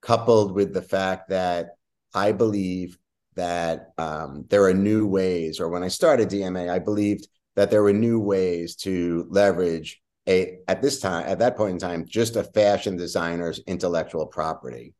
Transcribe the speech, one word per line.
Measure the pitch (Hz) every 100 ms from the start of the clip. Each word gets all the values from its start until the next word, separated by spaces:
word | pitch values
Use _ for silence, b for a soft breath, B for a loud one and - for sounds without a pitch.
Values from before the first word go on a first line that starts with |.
coupled | - 117 113 113 104
with | 92 98
the | 95
fact | 90 95 95 92 -
that | 95 90 87 85 - _ _ _
I | - 101
believe | 101 113 101 92 92 90 - _ _ _ -
that, | 87 87 85 82 - -
um, | 80 76 78 71 -
there | 101 98
are |
new | 92 101 107 107
ways, | 95 92 90 80 78
or | 82
when | 87
I | 92
started | - 170 135 101
D | 98
M | 92 92
A, | 87
I | 92
believed | 87 104 104 101 - _ _ -
that | 101
there | 107
were | 104
new | 101 117 117
ways | 101 98 92 85 85 -
to | - 92 87 85 85
leverage | 95 101 85 90 82 78 - _ _ -
a, | 92 90 - -
at | 95
this | 135 139
time, | 98 85 76
at | 95
that | 120 -
point | 107
in | 90
time, | 92 85 85
just | 107 113 113
a |
fashion | 95 - 104 101 104 92
designer's | 87 98 85 85 85 82
intellectual | - 90 90 82 80 80 76
property. | - 80 80 64 60 60 _